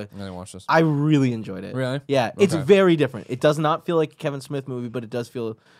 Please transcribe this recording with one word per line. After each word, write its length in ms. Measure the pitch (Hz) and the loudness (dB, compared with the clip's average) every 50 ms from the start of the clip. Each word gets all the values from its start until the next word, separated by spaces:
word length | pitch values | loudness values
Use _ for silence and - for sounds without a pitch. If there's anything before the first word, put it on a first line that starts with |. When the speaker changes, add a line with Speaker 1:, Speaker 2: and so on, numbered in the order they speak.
| 104 101 - | -6 -8 -12
Speaker 1:
I 20 | 98 | -12
didn't 180 | 98 95 92 | -12 -10 -10
watch 180 | 90 92 - - | -12 -12 -14 -16
this. 120 | 92 - - | -12 -4 0
Speaker 2:
I 100 | 147 165 | 2 2
really 540 | 165 160 151 143 147 156 156 143 135 127 120 | 4 4 2 2 2 4 4 4 4 2 0
enjoyed 320 | 113 107 - 95 95 95 | -2 -6 -8 -10 -10 -10
it. 100 | 95 104 | -8 -6
Speaker 1:
Really? 240 | 127 131 127 131 139 - - | -6 -4 -4 -4 -6 -4 0
Speaker 2:
Yeah, 240 | 139 135 117 104 - - | 0 0 0 0 2 2
it's 140 | 202 190 156 | 2 2 2
Speaker 1:
Okay. 100 | 160 139 | 0 4
Speaker 2:
very 320 | 135 202 196 196 185 165 | 4 6 6 6 6 4
different. 320 | 156 147 127 - 110 - - | 4 2 0 -2 -6 -10 -8
It 120 | 127 127 | -4 0
does 180 | - 151 151 151 | 2 2 2 2
not 260 | 156 151 165 160 - | 0 0 0 -2 -2
feel 120 | - 170 165 | -2 0 0
like 160 | 156 147 - | 0 0 -4
a 20 | |
Kevin 240 | - - 151 143 139 | -6 -6 -6 -6 -6
Smith 280 | 127 - 147 139 131 135 | -8 -8 -8 -8 -8 -8
movie, 180 | 131 123 120 120 | -8 -8 -8 -8
but 160 | 110 123 117 | -8 -8 -8
it 60 | 107 | -6
does 180 | 117 120 120 - | -6 -8 -8 -8
feel 300 | - 127 117 110 110 - _ _ _ _ | -8 -8 -8 -8 -8 -10 _ _ _ _